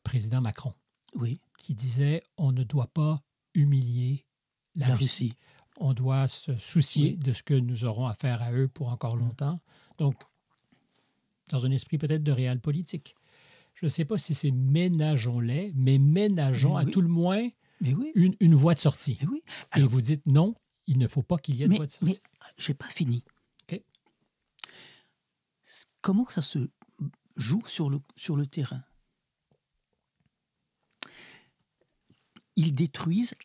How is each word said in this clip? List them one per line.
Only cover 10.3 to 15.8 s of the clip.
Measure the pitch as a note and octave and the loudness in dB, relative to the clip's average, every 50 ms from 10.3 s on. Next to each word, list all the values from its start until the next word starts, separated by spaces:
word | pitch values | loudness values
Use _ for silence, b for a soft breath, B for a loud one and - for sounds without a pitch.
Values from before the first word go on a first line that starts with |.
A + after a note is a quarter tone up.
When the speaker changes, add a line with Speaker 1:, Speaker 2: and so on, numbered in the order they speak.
| _ _ _ _ _ _ _ _ _ _ _ _ _ _ _ _ _ _ _ _ _ _ _ - | _ _ _ _ _ _ _ _ _ _ _ _ _ _ _ _ _ _ _ _ _ _ _ -4
Speaker 1:
dans | - C3+ A#2+ | -2 -2 0
un | C3 C3+ | 0 0
esprit | B2+ - - - D3+ | -2 -2 -2 -4 -2
peut-être | D3+ C#3+ D#3 D#3 D3+ | -2 -2 -2 0 0
de | D3 C#3 | 0 0
réel | B2 C3 B2+ B2+ B2 | 0 0 0 -2 -2
politique. | - D3+ C#3+ D#3+ F3+ - - D#3 - - - b b b b b b b b b b b b | -2 -2 -4 -4 -4 -6 -10 -12 -12 -16 -20 b b b b b b b b b b b b
Je | - - | -6 -4
ne | D#3 | -2
sais | - - E3 | 0 0 -2
pas | C#3+ A3 G3 | -2 -2 -2
si | - - D#3 | -2 -2 -2
c'est | - - C#3+ C3 | 0 0 0 0
ménageons-les, | B2+ C3 C3 C#3+ D#3+ F3+ F3+ F3 D#3+ D3+ D#3 D3+ C3 G#2+ B2 A#2+ A#2+ A#2 A#2 B2 D#3 F#3+ G#3 E3+ | 2 2 4 4 4 4 2 2 2 2 2 2 0 0 0 -2 -2 -2 -2 -2 -2 -4 -4 -2
mais | C3+ | 2